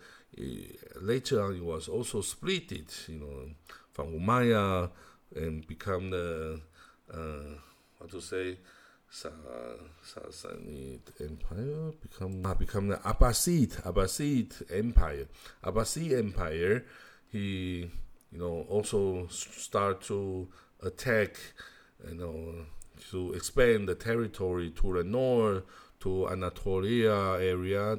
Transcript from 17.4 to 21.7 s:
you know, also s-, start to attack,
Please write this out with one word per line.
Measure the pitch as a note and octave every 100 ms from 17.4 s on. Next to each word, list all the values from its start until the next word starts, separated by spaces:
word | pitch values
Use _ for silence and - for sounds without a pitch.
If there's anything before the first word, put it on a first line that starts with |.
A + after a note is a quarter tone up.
| G2 F#2+ F#2 F2+ F2 - - - _
you | E2+
know, | F2 E2 D#2
also | G#2 G#2 G#2+ G2 F2+ F2
s-, | - - -
start | - G#2+ G2+ F#2+
to | - G2+ G2 F#2 F2+ - - _
attack, | F#2+ - B2+ A2+ G2 - - - -